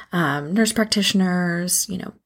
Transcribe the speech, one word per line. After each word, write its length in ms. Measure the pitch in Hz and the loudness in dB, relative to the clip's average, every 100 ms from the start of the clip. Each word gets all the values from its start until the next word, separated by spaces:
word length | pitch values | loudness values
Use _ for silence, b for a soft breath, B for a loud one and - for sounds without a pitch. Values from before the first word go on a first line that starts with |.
| B | B
um, 400 | 175 156 143 147 | -2 0 -2 -2
nurse 180 | 196 220 | 2 2
practitioners, 1120 | 226 214 214 196 196 185 180 175 170 180 - - | 2 0 2 2 2 2 2 0 -2 -2 -2 -2
you 80 | 185 | -6
know, 160 | - - | -10 -16